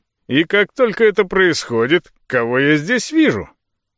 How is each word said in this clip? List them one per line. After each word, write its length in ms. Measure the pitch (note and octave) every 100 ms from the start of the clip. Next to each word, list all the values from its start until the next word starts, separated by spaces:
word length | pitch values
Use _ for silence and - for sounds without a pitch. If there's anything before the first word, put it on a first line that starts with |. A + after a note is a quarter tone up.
| _ _ -
И 160 | C3
как 280 | E3+ G3+ G3+
только 320 | - A#3+ F#3+
это 200 | A3 G3+
происходит, 880 | F#3+ F#3+ F3+ D3+ - A#2 A#2+ E3 - _ -
кого 320 | B2+ A#2 B2+
я 180 | C#3+ D3+
здесь 360 | D#3 B3 -
вижу? 360 | D#4 C#4+ G#2+ - _ _ _ _